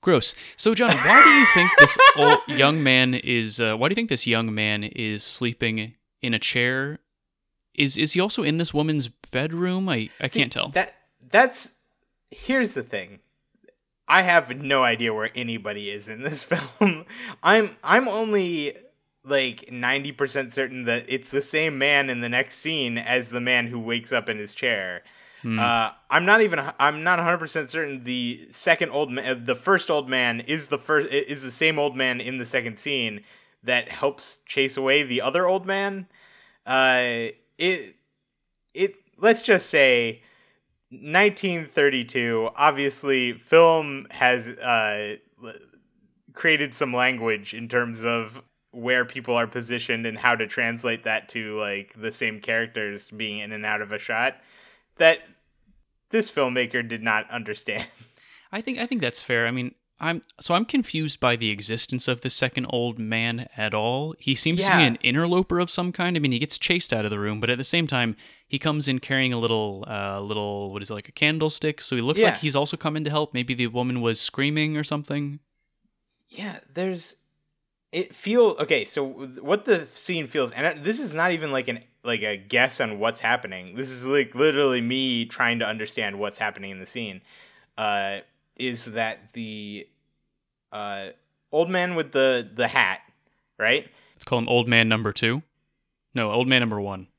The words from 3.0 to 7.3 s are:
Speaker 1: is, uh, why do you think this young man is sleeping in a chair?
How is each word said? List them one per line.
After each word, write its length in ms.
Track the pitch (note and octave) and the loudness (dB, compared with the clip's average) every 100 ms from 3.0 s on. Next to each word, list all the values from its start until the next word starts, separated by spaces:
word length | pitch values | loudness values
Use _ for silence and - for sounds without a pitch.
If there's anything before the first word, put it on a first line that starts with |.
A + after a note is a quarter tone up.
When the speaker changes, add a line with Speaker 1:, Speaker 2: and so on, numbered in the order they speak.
| B2+ | 4
Speaker 1:
is, 460 | B2+ - A#2+ A2 G#2+ | 0 -2 -2 -2 -2
uh, 160 | A2+ A2 | 0 2
why 120 | C3+ | 0
do 60 | |
you 20 | G3+ | 0
think 140 | A3+ | -2
this 180 | B2 - | -2 0
young 260 | A2+ A2+ | 0 0
man 300 | G#2+ G#2+ G#2+ | -2 -2 -2
is 400 | G#2+ - A2 G#2 | -6 -6 -6 -4
sleeping 720 | - - A#2+ A#2+ A#2 A2 G#2+ A#2 _ _ | -6 -2 -4 -2 -2 -2 -6 -12 _ _
in 120 | B2+ | -4
a 60 | A2+ | -2
chair? 600 | - B2 A#2+ C3 C3+ D#3 _ _ _ | 0 0 0 0 -4 -8 _ _ _